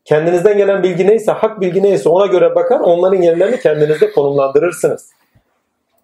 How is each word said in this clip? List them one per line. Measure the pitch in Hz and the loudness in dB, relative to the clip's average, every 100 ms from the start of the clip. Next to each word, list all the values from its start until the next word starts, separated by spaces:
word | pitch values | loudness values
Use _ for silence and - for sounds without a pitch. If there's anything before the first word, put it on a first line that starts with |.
Kendinizden | - 151 165 175 202 202 | -2 -2 0 0 2 2
gelen | 196 196 | 0 0
bilgi | 185 170 190 | -2 0 0
neyse, | 220 202 | 2 0
hak | 151 220 214 | -2 -4 -2
bilgi | 185 180 | -4 0
neyse | 196 180 151 | 0 0 0
ona | 180 202 | 0 2
göre | 175 170 | 2 2
bakar, | 175 175 277 | 0 0 0
onların | 180 175 185 190 | 2 2 2 2
yerlerini | 170 170 196 247 | 2 2 0 0
kendinizde | 160 151 151 156 214 | -2 0 0 0 0
konumlandırırsınız. | 156 143 143 135 143 175 170 156 110 - _ _ _ _ _ _ _ _ _ | 0 0 0 0 0 -2 -2 -4 -4 -12 _ _ _ _ _ _ _ _ _